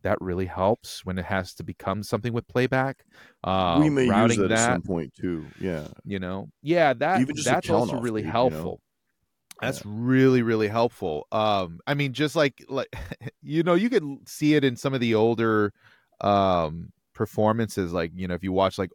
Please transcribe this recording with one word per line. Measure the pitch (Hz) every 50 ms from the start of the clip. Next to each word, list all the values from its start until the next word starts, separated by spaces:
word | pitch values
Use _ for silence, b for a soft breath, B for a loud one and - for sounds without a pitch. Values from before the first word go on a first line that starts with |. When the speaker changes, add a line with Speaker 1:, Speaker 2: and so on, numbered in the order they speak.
| -
Speaker 1:
that | 92 104 - -
really | 92 87 90 95
helps | 90 - 90 92 98 117 - - - - - -
when | 92 92 92
it | 85
has | - 101 95 90 92 -
to | - 85
become | - 95 - - 98 98 107 101
something | - - 110 110 123 113
with | 120 - _
playback. | - 127 127 127 135 131 131 135 131 _ _ _ B B B B B B -
Um, | 87 95 95 92 87
Speaker 2:
We | 85 143 151 156
may | 147 139 131
use | 120 98 104 113 117 117
Speaker 1:
routing |
Speaker 2:
that | 107 98 92 110
at | 113
Speaker 1:
that, |
Speaker 2:
some | 117 120 123 - -
point | - 92 85 78 67 -
too. | - - 92 85 80 76 69 - -
Yeah. | - 95 87 78 73 - - - -
Speaker 1:
you | - 101 95
know? | 92 90 95 98 107 - - _ -
Yeah, | 143 170 175 160 143 131
that, | 117 139 156 - 127 127
Speaker 2:
Even | 139 147
just | - 104 120 135
a |
Speaker 1:
that's | 175 - -
Speaker 2:
count | - 113 120 110
Speaker 1:
also | -
Speaker 2:
off | 120 117 120 110
Speaker 1:
really | 107 104
Speaker 2:
gate, | 80 - 117
you | 123 127
know? | 78 78 85 -
Speaker 1:
helpful. | - - _ _ _ _ _ _ _ _ _ _ _ _ _ - - - -
That's | 123 131 - -
Speaker 2:
Yeah. |
Speaker 1:
really, | 104 104 110 120 123 131 131 131 131 127 127 117
really | 113 117 110 110 101
helpful. | 107 117 117 123 - - 101 87 78 76 - - -
Um, | 110 107 107 104 98 92 85 82 87 -
I | - 143
mean, | 143 143 135 120
just | 117 151 147 -
like, | 156 151 139 - _ - -
like, | 135 135 117 - -
<laughs> | - 80 - - - 113 - - _ -
you | 135 147 160 165
know, | 175 175
you | 170 208 240
can | 254 208 151 143 139 - -
see | - - - 151 147 151
it | 151 139
in | 135 120
some | - - 143 135
of | 131
the | 120 117 113
older, | 107 110 117 117 110 117 113 110 107 104 104 - b b b b b b b b - -
um, | 101 101 101 98 95 90 87 82 78 80 85 85 85 - _ _ _ _
performances, | - 107 - - - 107 107 110 117 113 101 - 101 95 85 85
like, | 90 85 85 82
you | 90 95 90
know, | 87
if | 87 95
you | 98 92
watch, | 92 95 95 - -
like, | 95 87